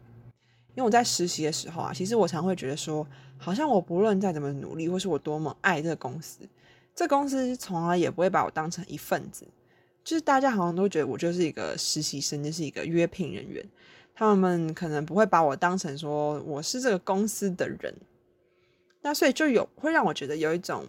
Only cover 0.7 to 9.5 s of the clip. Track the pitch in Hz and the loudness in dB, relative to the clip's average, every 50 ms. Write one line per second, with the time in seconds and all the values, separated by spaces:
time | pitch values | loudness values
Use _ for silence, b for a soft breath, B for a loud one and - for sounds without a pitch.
0.7 | - 254 262 226 226 240 240 233 - - 175 175 - - 156 151 160 - - - | -6 -2 0 4 6 4 4 4 2 0 0 -2 -2 -2 -2 -2 -2 -2 -6 -8
1.7 | 165 165 - - - - 180 190 233 233 196 165 175 165 160 190 190 180 - 131 | -8 -6 -6 -6 -4 -4 -4 0 4 4 4 4 2 0 0 0 0 0 -2 -6
2.7 | 143 160 - - 156 151 151 147 B B B B B B - - 180 226 311 302 | -6 -6 -6 -4 -4 -4 -4 -6 B B B B B B -6 -4 -2 0 2 4
3.7 | 254 196 175 - 170 175 208 226 208 190 202 196 170 151 147 139 143 139 131 85 | 4 2 2 2 0 2 4 4 4 2 2 0 -2 -2 -4 -4 -6 -6 -8 -8
4.7 | - 160 165 165 180 185 185 196 165 139 - - 151 156 156 143 - - - 196 | -8 -6 -4 -2 -2 -2 -2 0 -2 -2 -2 -2 -4 -2 -4 -4 -4 0 0 2
5.7 | 180 147 151 170 156 - - 131 127 160 156 - - - - - _ b b b | 2 2 0 -2 -4 -4 -6 -8 -8 -10 -12 -14 -16 -18 -20 -20 _ b b b
6.7 | b b b b b - 349 311 277 277 285 285 262 269 262 247 254 247 - - | b b b b b -2 0 2 2 2 2 2 0 0 0 -2 -2 -4 -6 -4
7.7 | 190 165 165 170 175 180 170 135 - - 175 190 185 160 127 - - 156 156 165 | -4 0 2 2 4 4 4 2 2 2 2 4 4 4 2 2 0 -4 -4 -4
8.7 | 175 - 165 - - 147 - - 196 156 - - - - - - | -6 -8 -10 -10 -12 -10 -6 -2 -4 -4 -4 -6 -16 -18 -20 -20